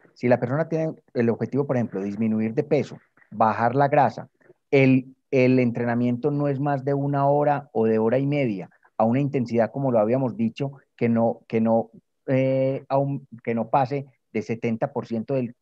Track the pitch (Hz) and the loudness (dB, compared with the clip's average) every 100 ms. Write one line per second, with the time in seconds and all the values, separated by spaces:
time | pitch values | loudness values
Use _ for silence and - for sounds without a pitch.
0 | _ _ 123 120 120 139 160 160 160 - | _ _ 2 2 2 -2 -2 -2 -4 -6
1 | _ - 117 107 117 131 143 131 113 95 | _ -2 0 0 -2 -2 -2 -2 -2 -4
2 | 98 101 113 110 110 113 147 151 - - | -6 -2 -2 0 -2 -2 0 0 -2 -8
3 | _ _ _ 104 110 104 117 127 143 147 | _ _ _ 0 0 2 0 2 2 4
4 | 127 - - _ _ - _ 143 135 131 | 2 0 -16 _ _ -20 _ 4 6 4
5 | 127 - _ 139 127 127 123 117 120 120 | 2 -16 _ 2 4 4 2 0 -2 0
6 | 123 123 147 143 147 139 147 143 131 139 | 0 0 -2 -2 -2 -2 -2 -2 -2 -2
7 | 139 143 139 143 147 143 - 113 110 110 | -2 0 2 2 2 0 -4 0 2 2
8 | 113 123 139 143 131 98 82 _ _ _ | 2 2 0 0 0 -2 -8 _ _ _
9 | 113 123 143 139 120 117 110 135 139 117 | 0 2 0 -2 -2 0 0 0 0 2
10 | 107 123 131 101 113 - 139 139 _ _ | 2 2 -2 -2 -4 -2 -8 -8 _ _
11 | 120 117 117 - _ 113 113 113 113 - | 0 2 0 -2 _ -2 2 0 -2 -12
12 | _ _ - 131 131 131 131 135 - 135 | _ _ -4 0 0 0 0 -4 -2 -2
13 | 139 139 - - - 117 113 147 131 143 | -2 -6 -10 -12 -6 -4 0 0 0 -4
14 | 139 _ _ 113 104 117 117 113 143 - | -8 _ _ -8 -6 -4 -4 -4 -4 -6
15 | 113 113 110 139 120 - | -6 -8 -4 -4 -4 -10